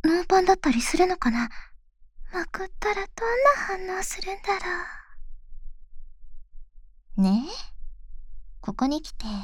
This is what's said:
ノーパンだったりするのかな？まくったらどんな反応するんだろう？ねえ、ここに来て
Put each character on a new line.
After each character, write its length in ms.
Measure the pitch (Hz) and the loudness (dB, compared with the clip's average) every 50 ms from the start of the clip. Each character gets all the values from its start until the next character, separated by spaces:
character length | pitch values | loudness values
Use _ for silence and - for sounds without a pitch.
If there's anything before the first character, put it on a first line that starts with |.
| - | 6
ノ 200 | 311 330 359 359 | 4 4 4 4
ー 20 | |
パ 160 | - 381 381 | 6 6 6
ン 40 | 370 | 8
だ 80 | 370 381 | 8 6
っ 40 | |
た 140 | - - 311 | 6 6 2
り 100 | 240 233 | 2 4
す 160 | - - - | 2 2 4
る 80 | 311 359 | 4 4
の 120 | 370 370 | 4 4
か 120 | 359 - 240 | 2 2 2
な？ 200 | 220 233 240 226 - - - - - - _ _ _ _ - - _ - - - - | 4 4 0 -2 -4 -10 -12 -12 -20 -20 _ _ _ _ -20 -20 _ -10 -10 -4 -2
ま 140 | 370 339 | -2 -2
く 180 | - - - 381 | -2 -4 -6 -6
っ 40 | 381 - - | -6 -6 -2
た 100 | - 415 | 0 0
ら 60 | 415 | 2
ど 60 | 392 | 0
ん 40 | 392 - - - 453 453 466 494 539 571 571 - - - 392 370 381 | -2 -6 -4 -2 0 0 2 6 6 6 6 4 0 -4 -4 -4 -4
な 0 | |
反 120 | 370 370 381 | -4 -4 -4
応 40 | 392 | -4
す 160 | - - - | -4 -4 -6
る 120 | - 381 392 | -6 -6 -6
ん 80 | 403 | -4
だ 180 | - - 392 381 | -2 -2 0 0
ろ 60 | - 359 349 359 359 - - - - - - - - - - - - - - - - - - - - - - - - - - - - - - - - - - - - - _ - - - - - _ - - | 0 -2 -4 -4 -4 -8 -10 -14 -14 -14 -10 -10 -8 -8 -8 -10 -10 -10 -10 -8 -6 -8 -8 -8 -12 -10 -10 -10 -10 -10 -12 -12 -10 -10 -10 -10 -10 -10 -12 -12 -12 -12 _ -20 -20 -20 -20 -20 _ -6 2
う？ 40 | 202 | 4
ね 240 | 190 190 196 226 262 | 6 6 6 4 2
え、 40 | 339 466 - - - - - - - - - - - - - - - - - - - - - | -2 -8 -8 -10 -8 -8 -6 -6 -6 -6 -8 -10 -8 -8 -8 -6 -6 -8 -8 -8 -10 -12 -8
こ 140 | - - 208 | -8 -6 0
こ 140 | - 254 | 2 2
に 140 | 269 294 311 | 2 2 0
来 100 | 311 - | -4 -6
て 140 | - - - 220 208 202 | -8 -6 -4 -4 -4 -4